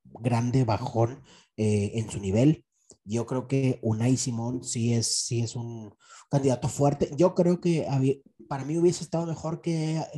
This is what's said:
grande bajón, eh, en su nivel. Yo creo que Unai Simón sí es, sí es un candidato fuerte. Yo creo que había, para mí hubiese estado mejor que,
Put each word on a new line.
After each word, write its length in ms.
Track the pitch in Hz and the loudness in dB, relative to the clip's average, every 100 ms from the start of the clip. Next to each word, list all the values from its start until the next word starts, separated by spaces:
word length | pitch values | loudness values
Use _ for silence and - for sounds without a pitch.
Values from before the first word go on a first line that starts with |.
grande 600 | - - 117 117 123 131 | -20 -6 -2 0 2 2
bajón, 580 | 117 101 123 117 117 - - - _ - | 2 0 -2 0 0 -2 -18 -20 _ -2
eh, 360 | 107 104 104 | 0 2 0
en 160 | 113 110 | -2 -6
su 100 | - | -6
nivel. 440 | 101 107 143 160 _ _ _ _ | 0 4 4 2 _ _ _ _
Yo 220 | 98 113 113 | -6 -4 -2
creo 220 | 131 123 | -4 -2
que 300 | 135 131 120 | 0 0 0
Unai 340 | 117 107 120 127 | -2 2 2 2
Simón 460 | 135 117 120 127 | 0 -4 -4 -6
sí 280 | - 123 117 | -6 -2 0
es, 320 | 117 113 - | 2 0 -2
sí 160 | - 117 | -2 -2
es 160 | 113 123 | -4 -6
un 380 | 117 117 107 - - - - | -10 -12 -14 -20 -20 -20 -2
candidato 380 | 143 135 123 120 | 0 2 0 -2
fuerte. 420 | - 143 139 - 139 | 0 2 2 -2 2
Yo 180 | 180 | 2
creo 260 | 180 175 175 | 4 2 2
que 260 | 175 160 - | 0 0 0
había, 260 | 135 135 135 _ - - | 2 2 0 _ -20 -10
para 160 | 135 | -8
mí 140 | 131 165 | -4 2
hubiese 240 | 175 170 | 2 2
estado 220 | 170 160 165 | -2 -4 -2
mejor 340 | 156 156 170 | -4 -6 -6
que, 420 | 175 160 156 160 - | -4 -2 -2 -2 -6